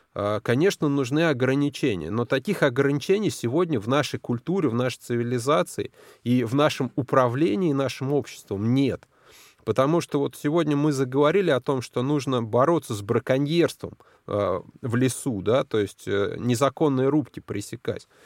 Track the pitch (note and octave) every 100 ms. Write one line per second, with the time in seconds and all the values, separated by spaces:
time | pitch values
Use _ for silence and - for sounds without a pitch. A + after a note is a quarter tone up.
0 | _ - G2+ G#2+ - B2 F#3+ - D3+ C#3+
1 | B2 D3+ E3+ B2+ B2+ C#3 C#3+ - C#3+ F#2
2 | D2+ A2 A#2+ C3+ - F#3+ D3 B2 C#3 C#3+
3 | - G3 F#3 - A#2+ D3 F3+ B2+ G#2+ C#3+
4 | C3 - - A#2 - F#3+ D3 A#2 B2+ -
5 | - A#2+ A#2+ B2 A#2+ E3 F3 - - _
6 | - - A#2+ B2 A2+ C#3 D3 - C3 -
7 | B2 C3+ B2 B2+ F3 G3+ F3 C#3 C3 -
8 | C3+ C#3+ B2+ - - G2 A2+ C3 C3+ F2+
9 | _ _ _ - - _ - G#2+ C3+ E3+
10 | - D3 C#3 - D3 E3+ D3+ C#3+ D3+ C3+
11 | C3 C3 D3 F#3+ F3+ B2+ - C3+ - B2
12 | C3 D3 C3 B2+ A#2 A#2+ C#3+ E3 - G#2
13 | G2+ A#2+ - C3 C#3+ E3+ C#3+ - - -
14 | - _ - G2+ F#2+ F#2 - - C3 A#2+
15 | C3 - C#3 G#2 F#2+ B2+ - A2 G2 -
16 | - G2+ F#2+ E2 A#2 A#2 C#3 - D#3 C3
17 | C3+ D3+ C3+ - - A2 - A#2 - -
18 | - _